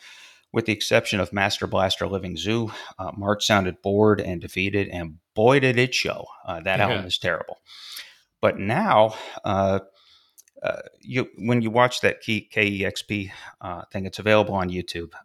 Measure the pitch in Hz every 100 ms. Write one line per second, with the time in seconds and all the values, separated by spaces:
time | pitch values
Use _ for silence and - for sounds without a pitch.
0 | - - - _ _ 117 110 101 - 113
1 | - 104 90 101 101 - 92 95 95 -
2 | 95 95 90 80 95 117 110 - - -
3 | 90 101 101 104 - 101 92 - 98 101
4 | 107 101 92 87 98 95 98 101 98 90
5 | 82 80 _ 107 117 139 131 120 127 -
6 | - - - - - 85 90 95 101 101
7 | 92 - 90 80 - - _ - - -
8 | - _ _ _ 104 98 98 151 214 110
9 | 110 - - - - 98 98 98 - _
10 | _ _ _ _ _ - - - - _
11 | - 127 - - 113 123 113 117 123 -
12 | - - - 104 - 110 104 98 92 -
13 | - 104 95 - - - 92 85 - 98
14 | 95 - 101 107 101 95 90 90 85 85
15 | 82 -